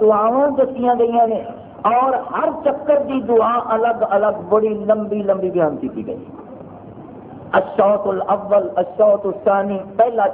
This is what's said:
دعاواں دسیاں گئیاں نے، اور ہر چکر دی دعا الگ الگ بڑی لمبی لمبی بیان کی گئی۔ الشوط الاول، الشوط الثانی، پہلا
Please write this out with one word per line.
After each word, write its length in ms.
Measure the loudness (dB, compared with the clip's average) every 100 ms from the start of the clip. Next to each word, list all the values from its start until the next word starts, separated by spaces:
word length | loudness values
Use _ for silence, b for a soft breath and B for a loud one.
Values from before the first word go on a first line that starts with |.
دعاواں 500 | 4 4 4 2 2
دسیاں 440 | 2 0 0 0 2
گئیاں 280 | 2 4 2
نے، 160 | 0 -6 -14 -18 -4
اور 300 | 0 2 2 0 -4
ہر 160 | -2 -2 0
چکر 380 | -2 -2 0 0
دی 180 | 2 -4
دعا 380 | 2 2 4 0 -2
الگ 360 | 0 0 0 0
الگ 320 | 2 2 -2 0
بڑی 200 | 2 2
لمبی 540 | -2 0 0 0 -4
لمبی 280 | -2 -2 0
بیان 260 | 0 0 -2
کی 300 | -8 -8 -10
گئی۔ 180 | -10 -12 -18 -18 -18 -18 -18 -20 -18 -18 -18 -18 -18 -2
الشوط 540 | -2 -2 2 2 2 0
الاول، 600 | -4 -2 -2 2 0 0 -2
الشوط 500 | -2 2 4 4 0
الثانی، 520 | -2 0 2 0 -6 -6 2
پہلا 320 | 2 2 0